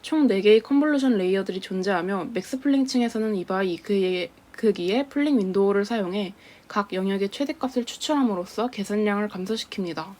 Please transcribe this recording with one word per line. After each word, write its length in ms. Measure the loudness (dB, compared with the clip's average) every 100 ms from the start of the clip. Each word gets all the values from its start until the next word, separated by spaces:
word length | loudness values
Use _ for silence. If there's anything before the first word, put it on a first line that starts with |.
총 240 | -2 2 2
네 120 | 4
개의 220 | 6 6
컨볼루션 560 | 6 2 4 2 2 2
레이어들이 420 | 2 0 -2 -6
존재하며 720 | -6 -4 0 -2 -2 -4 -4
맥스 280 | -6 -6 -4
플링 240 | 0 2 2
층에서는 500 | 0 0 -2 -2 -2
이 80 |
바이 300 | -2 -2 -2
이 40 | -4
크기의, 540 | 0 0 2 0 -4 -10 -20
크기의 580 | -2 0 0 0 0 -2
플링 300 | 0 2 2
윈도우를 440 | 2 2 2 2
사용해 500 | 0 -2 -2 -2 -6 -8 -20 -20 _
각 240 | -4 -2
영역의 360 | -2 -2 0 -2
최대값을 540 | -4 -6 -4 -4 -4
추출함으로써 840 | -4 -8 -2 2 2 0 -4 -4 -4
계산량을 600 | -4 -4 0 0 0 -2
감소시킵니다. 880 | -6 -6 -6 -6 -6 -6 -6 -10 -14